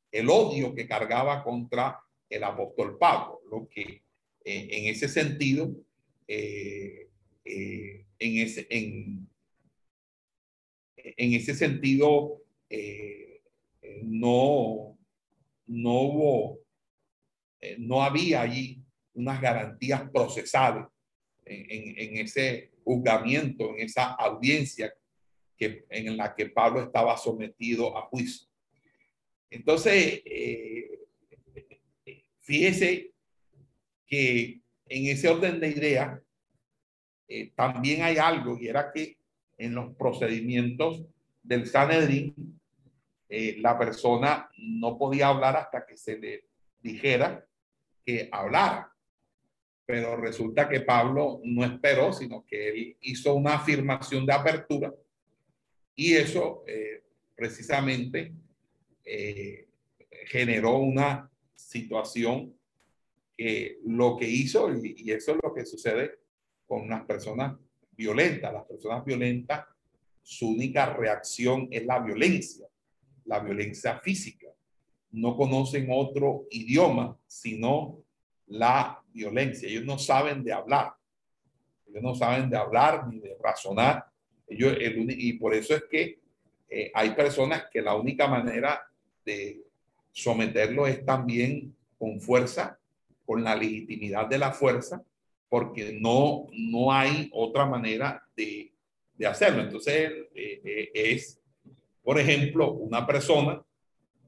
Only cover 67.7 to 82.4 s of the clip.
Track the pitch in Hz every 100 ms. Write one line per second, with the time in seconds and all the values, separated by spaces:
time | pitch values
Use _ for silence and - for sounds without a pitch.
67.7 | _ _ - 110 113 170 143 107 107 -
68.7 | - 107 120 135 123 123 123 123 147 -
69.7 | _ _ _ _ _ - - 113 110 131
70.7 | 143 131 117 110 104 - - 123 131 127
71.7 | 113 120 127 113 104 175 - - - -
72.7 | _ _ _ _ _ 110 104 101 101 104
73.7 | - 123 - 185 190 - - - _ _
74.7 | _ _ _ _ 110 117 127 135 131 135
75.7 | 143 127 131 139 143 139 - - 117 113
76.7 | 139 175 120 120 - _ - 117 110 117
77.7 | 147 - - - _ _ _ _ 104 117
78.7 | 131 127 - _ 113 104 117 139 - 98
79.7 | 110 127 135 - 135 147 143 120 101 110
80.7 | 139 104 - _ _ _ _ _ _ _
81.7 | _ _ 104 127 123 120 131